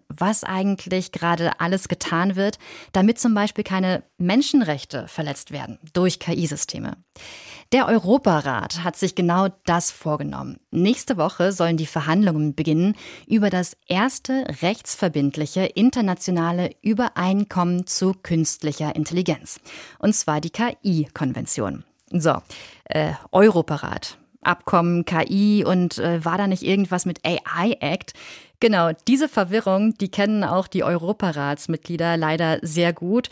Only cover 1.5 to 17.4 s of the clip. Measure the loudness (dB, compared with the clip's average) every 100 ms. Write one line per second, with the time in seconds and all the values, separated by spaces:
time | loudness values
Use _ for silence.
1.5 | -2 -2 -2 -2 -6 -2 0 0 0 -2
2.5 | -4 -16 -20 -4 2 2 4 2 2 0
3.5 | -2 -4 -2 0 -2 -6 -4 2 2 4
4.5 | 2 2 -2 -6 -10 -8 -8 -6 -6 -8
5.5 | -10 -10 -14 -6 0 0 0 -2 -2 -2
6.5 | -4 -6 -6 -10 -10 _ -20 -20 -20 -20
7.5 | -20 0 2 4 2 4 2 4 2 0
8.5 | -4 -4 -6 -6 -2 -2 0 2 2 0
9.5 | -2 0 0 0 -4 -4 -4 -6 -8 -12
10.5 | -14 _ 0 2 2 -2 0 0 0 0
11.5 | 2 0 0 -2 -2 0 4 4 2 0
12.5 | 0 0 2 2 0 -10 -20 0 2 2
13.5 | 2 -2 -6 -2 0 0 -2 -2 -2 -2
14.5 | -2 -2 -2 -6 -2 0 2 0 -2 -4
15.5 | -2 -2 2 2 4 0 -2 -2 0 0
16.5 | 0 -2 -2 -2 0 0 0 0 0